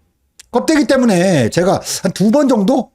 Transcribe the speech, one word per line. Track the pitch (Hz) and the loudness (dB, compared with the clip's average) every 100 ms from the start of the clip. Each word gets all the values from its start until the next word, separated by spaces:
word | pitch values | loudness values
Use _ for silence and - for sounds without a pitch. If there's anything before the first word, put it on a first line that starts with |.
| _ _ _ _ - | _ _ _ _ -6
껍데기 | - 214 311 233 | -4 0 0 2
때문에 | 269 247 180 190 160 110 | 0 2 2 2 0 0
제가 | - 180 170 - - | 0 0 -2 -4 -6
한 | 185 | -6
두 | - 208 | -2 0
번 | 262 277 | 2 2
정도 | 233 196 277 - | 0 0 -2 -4